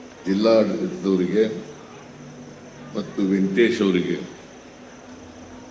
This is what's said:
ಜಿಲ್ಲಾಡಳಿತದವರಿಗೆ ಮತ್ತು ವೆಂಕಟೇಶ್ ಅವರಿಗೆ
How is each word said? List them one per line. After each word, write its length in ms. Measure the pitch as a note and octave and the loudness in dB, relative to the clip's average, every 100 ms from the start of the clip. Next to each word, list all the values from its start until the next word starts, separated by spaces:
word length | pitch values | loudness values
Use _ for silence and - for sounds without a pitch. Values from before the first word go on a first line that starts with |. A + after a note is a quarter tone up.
| - - F2+ | -18 -10 -2
ಜಿಲ್ಲಾಡಳಿತದವರಿಗೆ 1160 | G2 A2 A2+ G#2 F2+ F#2 F2+ F#2+ F#2 F2 G2+ A2 - - - - - - - - - - - - - - G#2+ | 2 6 6 4 0 -4 -2 2 2 4 2 2 0 -10 -16 -20 -20 -20 -20 -18 -18 -18 -18 -18 -18 -10 -8
ಮತ್ತು 240 | F#2+ - G2 | -6 -2 2
ವೆಂಕಟೇಶ್ 500 | G2 F#2+ F#2+ A2+ F2+ | 2 2 4 2 4
ಅವರಿಗೆ 360 | G2 F2+ E2+ F2+ - - - - - - - - - - - - - - - | 2 2 0 -4 -8 -16 -20 -20 -20 -20 -20 -20 -20 -20 -20 -20 -18 -18 -12